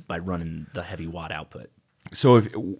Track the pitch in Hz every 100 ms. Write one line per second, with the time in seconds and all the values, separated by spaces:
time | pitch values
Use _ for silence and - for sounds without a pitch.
0 | - 85 90 90 82 80 78 - 87 82
1 | 82 85 80 76 78 - - _ _ _
2 | - - 135 120 101 107 92